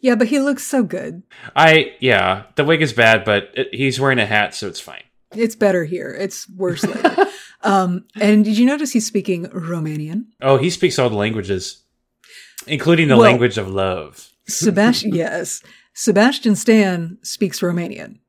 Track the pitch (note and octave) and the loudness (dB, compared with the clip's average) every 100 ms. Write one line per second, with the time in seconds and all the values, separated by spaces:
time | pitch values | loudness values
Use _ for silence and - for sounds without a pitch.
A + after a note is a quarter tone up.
0 | C4 A#3 A3+ C#4+ C#4 C#4 - C4+ G#3 F3+ | 0 2 2 2 0 -2 -2 -2 -2 -4
1 | D3+ E3+ - - - - D#3+ D#3+ - - | -10 -14 -20 -20 -6 4 6 6 2 -2
2 | B2+ G#2 F#2 F#2+ G#2 - C#3+ D#3+ D3+ A2+ | 2 2 2 -2 -4 -4 0 2 0 4
3 | A2+ A2+ G2 G#2 - - C3 A2+ C3+ A#2+ | 4 4 2 0 0 -8 -6 -2 -2 0
4 | C3+ B2+ G#2 G#2+ G#2 - G2+ E2 - C2+ | 0 0 0 0 -2 -4 -10 -12 -18 -20
5 | - _ _ G#3 A3+ A3+ G#3 F#3 D#3 F3 | -20 _ _ -4 -4 0 0 0 -2 -8
6 | - - G3 - - F#3 F#3 - G#3+ A#3 | -10 -8 -10 -10 -18 -6 -6 -4 -4 -2
7 | D#4+ - G4 - - _ A3 G3 F#3 F3+ | -2 0 -2 -2 -20 _ 0 0 0 -4
8 | - G#3+ G#3 G#3+ G#3+ G#3+ B3 C#4+ D4 A#3+ | -8 -2 4 4 4 2 2 2 -2 -2
9 | G#3+ G#3 F#3+ F3 F3+ F3+ E3 E3+ D#3 D3+ | -2 -4 -2 -6 -6 -10 -8 -6 -6 -6
10 | D3+ F#3 B3+ _ C3+ C3+ E3+ F3 F3 - | -6 -8 -10 _ 2 2 2 0 -2 0
11 | B2 G#2+ G#2 A2 F#2 F#2+ - - _ _ | -2 0 -2 -4 -4 -6 -6 -16 _ _
12 | _ _ _ - - - - D3 D3 E3+ | _ _ _ -20 -20 -20 -8 -4 0 2
13 | D#3 B2 A2+ B2 A#2+ G#2 F#2+ F#2+ F#2+ F#2 | 4 6 6 4 0 -2 -6 -2 -2 -4
14 | D2 - - _ - - G#3+ F#3 G#3+ B3 | -8 -20 -20 _ -12 -2 0 2 2 2
15 | G#3+ F3+ D#3+ E3+ F3+ - _ - _ - | -2 -4 -4 -6 -8 -12 _ -20 _ -6
16 | - G3 A#3 C4+ A#3 G3+ - A3 G3 F3 | 0 2 2 2 0 0 4 4 4 0
17 | E3 F3+ - - F#3+ - F3+ F3 E3+ - | -6 -12 -14 -6 -4 -2 -4 -4 -6 -12
18 | D2 - | -16 -20